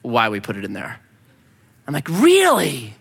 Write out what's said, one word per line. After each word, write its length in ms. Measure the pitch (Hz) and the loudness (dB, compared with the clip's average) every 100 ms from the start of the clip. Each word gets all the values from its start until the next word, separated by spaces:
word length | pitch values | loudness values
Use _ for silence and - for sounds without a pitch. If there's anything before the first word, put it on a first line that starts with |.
why 260 | 127 117 110 | -2 0 0
we 100 | 104 | -2
put 160 | 101 98 | -8 -10
it 100 | 101 | -8
in 80 | |
there." 260 | 95 - - _ _ _ _ _ _ _ _ - | -10 -12 -16 _ _ _ _ _ _ _ _ -8
I'm 80 | 147 | -8
like, 140 | 151 | -4
"Really?" 840 | 170 311 381 370 220 165 135 110 - | 2 6 6 4 2 0 -4 -12 -18